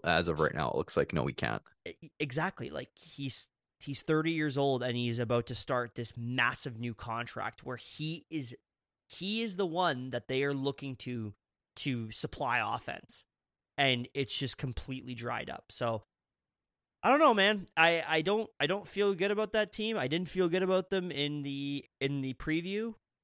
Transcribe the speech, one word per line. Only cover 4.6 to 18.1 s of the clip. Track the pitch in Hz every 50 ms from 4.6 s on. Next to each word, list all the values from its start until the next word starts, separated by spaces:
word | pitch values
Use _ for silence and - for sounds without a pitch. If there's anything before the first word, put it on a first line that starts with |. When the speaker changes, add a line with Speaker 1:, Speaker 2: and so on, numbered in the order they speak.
| 139 139 131 123
Speaker 2:
and | 123 127 120
he's | 123 120 120 117 120
about | 120 110 120 120 117
to | - 120
start | - - - 135 123 120 117 -
this | - 120 - -
massive | 120 117 120 123 127 120 120 123 - - 139 113 110
new | 123 120 110
contract | - - 120 113 117 120 117 - 120 101 113 - - -
where | 131 127
he | 120 - - - - 151 156 165 170 - -
is, | 160 156 131 120 120 - _ _ _ _ _ _ _ _ _ -
he | - - - 196 214 226
is | 233 220 185
the | 180 202
one | 170 156 180 185 170 139 127 127 131
that | 123 120 - -
they | 131 135 139
are | 139 143
looking | 135 135 139 135 - 139 135 127
to, | - - 127 123 117 110 104 98 _ _ _ _ _ _ _ -
to | - - 143 127 117 113 110
supply | 113 - - 143 - - 151 123 120 120 110
offense. | 107 113 127 - - - - - - - - - _ _ _ _ _ _ _ _ _ _
And | - 143 135 127 120 123 - -
it's | 143 135 - -
just | - 139 127 -
completely | - - 127 117 - - - 131 127 - 127 123
dried | 113 120 120 120 113 - 127
up. | 127 - - -
So | - - 127 117 113 107 - _ _ _ _ _ _ _ _ _ _ _ _ _ _ _ _ _ _ _ -
I | 208
don't | 262 294
know, | 320 285 226
man. | 202 190 208 214 202 180 - -
I, | 160 165 170 170 165 -
I | 143